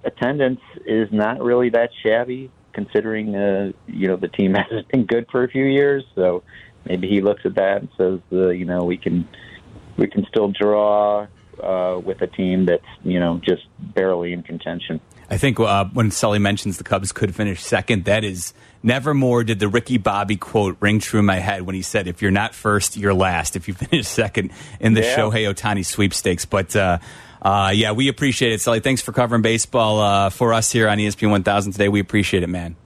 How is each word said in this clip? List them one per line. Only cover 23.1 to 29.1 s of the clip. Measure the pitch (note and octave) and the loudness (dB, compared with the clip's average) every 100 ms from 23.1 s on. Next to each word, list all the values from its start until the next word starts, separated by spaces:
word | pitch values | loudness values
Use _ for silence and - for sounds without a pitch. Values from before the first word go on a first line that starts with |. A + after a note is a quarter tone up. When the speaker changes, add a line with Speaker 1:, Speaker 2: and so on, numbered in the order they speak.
Speaker 2:
last | F#2+ F#2 E2+ D#2+ F#2+ | 2 2 0 -4 -6
if | E2+ | -8
you | |
<laughs> | F#2 - | -8 -2
finish | E3 A2 | -2 -2
second | - G#2+ - F#2+ - - - | -2 -2 -2 -6 -8 -20 -2
in | A2 | 2
the | A2 | 4
Speaker 1:
Yeah. | A2+ B2 | 4 2
Speaker 2:
Shohei | G#2+ A2 G#2+ | 0 0 -2
Ohtani | G2 A2 G2+ F2+ | -2 -2 -2 -4
sweepstakes." | - G2+ - G2 F2+ | 0 0 0 -2 -2
But, | - G2 F2+ G#2 | -2 -2 0 0
uh, | F#2+ F2 - - - - | 2 0 -4 -20 -20 -4
uh, | G2 G2+ G2 | 0 2 2
yeah, | G#2 A2 | 2 0
we | G#2+ C3+ | 2 0
appreciate | A#2+ C#3+ A#2+ B2 | 0 -2 2 0
it, | A2 | 0
Sully. | - A2+ | 0 0
Thanks | C3+ B2+ | 0 -2
for | - | -2